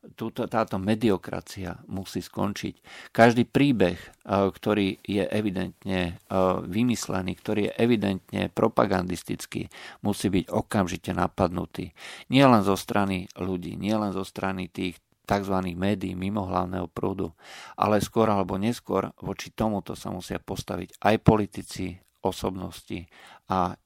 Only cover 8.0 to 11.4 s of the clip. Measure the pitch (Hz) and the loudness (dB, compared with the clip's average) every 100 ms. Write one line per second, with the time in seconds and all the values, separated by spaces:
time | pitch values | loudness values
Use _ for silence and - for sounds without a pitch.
8 | 101 92 _ 101 95 - 113 - 110 95 | 2 -2 _ -4 -4 2 2 4 2 2
9 | 90 87 - 107 - - - - - - | 0 -6 -6 -10 -8 -8 -10 -12 -20 -8
10 | 101 101 107 92 80 95 - 110 90 87 | -4 0 2 2 2 -2 0 0 0 -2
11 | - 90 90 - | -4 0 0 2